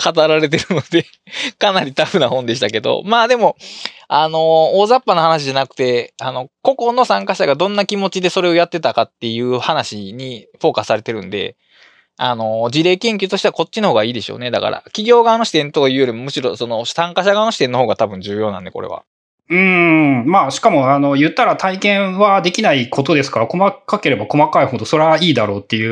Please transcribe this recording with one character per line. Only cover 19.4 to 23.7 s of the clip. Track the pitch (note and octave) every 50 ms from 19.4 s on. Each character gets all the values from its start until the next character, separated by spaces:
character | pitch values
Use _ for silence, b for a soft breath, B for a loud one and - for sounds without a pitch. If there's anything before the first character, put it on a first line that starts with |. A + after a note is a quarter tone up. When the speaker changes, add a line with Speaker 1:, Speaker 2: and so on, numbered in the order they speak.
| _ -
Speaker 2:
う | E3
ー | F3+
ん。 | F#3+ F#3 F#3 F3 E3+ E3+ D#3+ D#3+ D#3 C#3+ C3+ B2 A#2
ま | D3 F#3 G3 D#3
あ、 | C3+
し | - -
か | - A3+
も、 | F3+ C#3+ C3 B2+ C#3
あ | C#3+
の、 | C#3+ C#3+ C#3
言 | C#3 D3 E3
っ | -
た | - A#3+
ら | G3 D#3
体 | - - F#3+ F#3 F#3+
験 | G#3 G3+ G3+ G3 G3+ F#3+ F#3 F#3+
は | G3+ F#3 G3 F#3+
で | E3+ F3+ F3+
き | - A3
な | F#3 D3
い | C3+ A#2+ -
こ | - - C#3
と | D#3+ E3+
で | C#3+ C3+
す | -
か | - A2+
ら、 | A2+
細 | - - F3+ G3 G3+